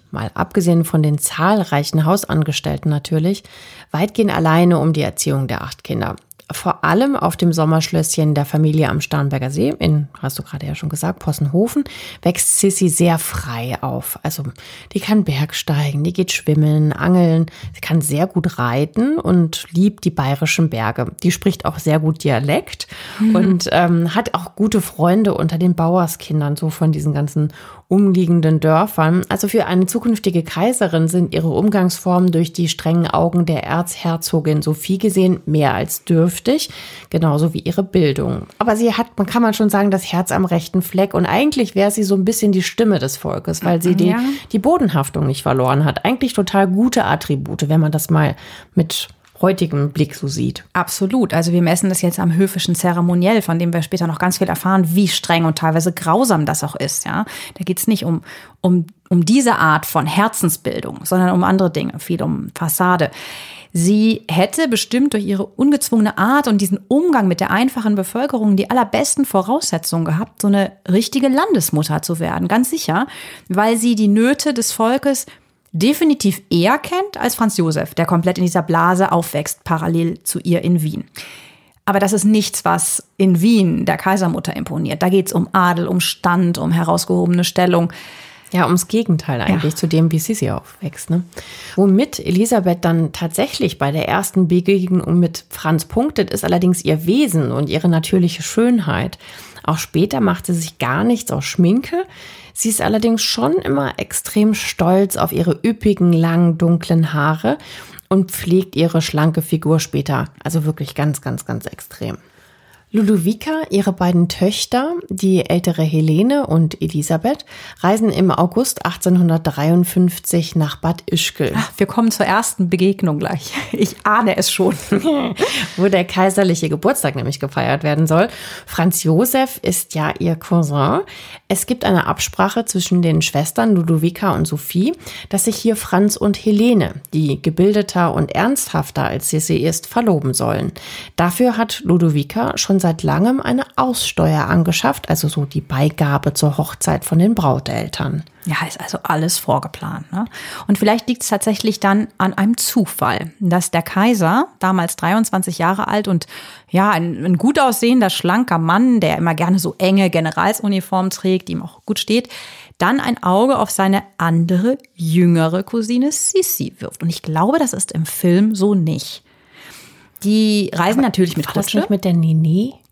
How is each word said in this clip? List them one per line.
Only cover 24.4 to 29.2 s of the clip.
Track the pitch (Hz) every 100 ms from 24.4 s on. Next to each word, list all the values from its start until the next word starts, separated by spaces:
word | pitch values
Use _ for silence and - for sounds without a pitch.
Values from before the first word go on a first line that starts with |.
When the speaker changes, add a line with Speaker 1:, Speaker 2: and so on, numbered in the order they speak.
| 175 -
Speaker 1:
gute | 214 214
Freunde | - - 170 196 202
unter | - 160 165
den | 180
Bauerskindern, | 175 165 180 165 - - 151 147 151
so | 156
von | - 160
diesen | 151 151 147
ganzen | 147 156 151 - - - -
umliegenden | 190 196 180 170 170 156 156
Dörfern. | 156 160 208 - 160 180